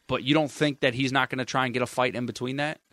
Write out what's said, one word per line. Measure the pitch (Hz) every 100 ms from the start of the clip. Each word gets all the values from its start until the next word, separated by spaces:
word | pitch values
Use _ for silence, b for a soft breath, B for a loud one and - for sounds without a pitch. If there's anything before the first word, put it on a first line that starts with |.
| -
but | 123
you | 123
don't | 151 147
think | - 151 135
that | 135
he's | 123 135
not | 135 127
gonna | 131
try | 123 135 131
and |
get | 120
a | 123
fight | - 127 113
in | 123
between | 110 123 135
that? | 147 156 _